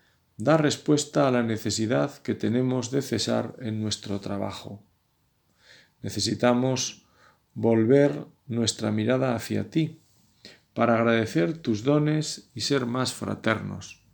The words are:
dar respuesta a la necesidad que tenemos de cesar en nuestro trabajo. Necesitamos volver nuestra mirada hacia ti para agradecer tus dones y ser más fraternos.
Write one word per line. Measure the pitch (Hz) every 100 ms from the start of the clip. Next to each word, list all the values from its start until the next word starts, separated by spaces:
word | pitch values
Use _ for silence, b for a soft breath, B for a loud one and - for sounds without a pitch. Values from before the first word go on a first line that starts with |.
| b b b -
dar | 131 160
respuesta | 147 - - 147 - 156 139
a |
la | 123
necesidad | 113 110 110 101 110 135 143 -
que | - -
tenemos | 107 120 127 127 113
de | 139
cesar | 127 113 117 117 113 -
en | 110 107
nuestro | 107 - 104 101
trabajo. | 98 101 101 - - 101 _ _ _ _ _ _ _ b b b b b
Necesitamos | 107 101 110 104 123 123 131 127 - - b b b b _
volver | 113 113 113 113 139 143 147 - _ -
nuestra | 117 110 - 110
mirada | 107 110 131 131
hacia | 113 - 107 104
ti | 160 160 - _ _ B B B B B
para | - 117
agradecer | 117 117 113 104 160 170 160
tus | 127 104
dones | 131 147 151 156 151 - -
y | -
ser | - 139 120
más | 123 123
fraternos. | - 101 101 113 107 101 98 - - _